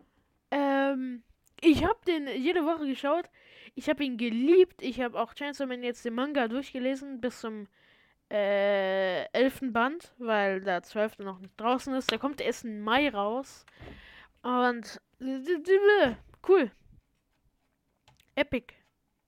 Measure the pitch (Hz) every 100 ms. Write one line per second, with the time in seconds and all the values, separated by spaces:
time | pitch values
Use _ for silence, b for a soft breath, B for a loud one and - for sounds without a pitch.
0 | _ _ _ _ _ 277 277 269 277 269
1 | 262 247 _ _ _ - 330 277 330 453
2 | 359 320 277 240 262 359 302 320 285 262
3 | 277 311 - B B B B - 294 294
4 | 285 233 240 226 269 359 370 - 269 233
5 | 240 185 226 - 285 277 269 247 247 240
6 | 233 233 277 285 233 247 269 262 254 269
7 | 277 262 240 - 226 214 208 b b b
8 | b b _ 208 202 202 202 196 190 190
9 | 190 175 - - 262 - 269 226 247 339
10 | - _ 233 214 196 190 196 175 - 220
11 | 214 - 196 190 190 - 220 254 277 262
12 | - 220 277 285 - 240 233 214 214 247
13 | 294 214 202 240 269 - - B B B
14 | B B B _ 240 247 247 240 220 -
15 | _ _ 262 269 277 349 339 392 403 415
16 | 277 220 - - - 381 233 - _ -
17 | _ _ _ _ _ _ _ _ _ _
18 | _ _ _ - 285 247 - _ _ _
19 | _ _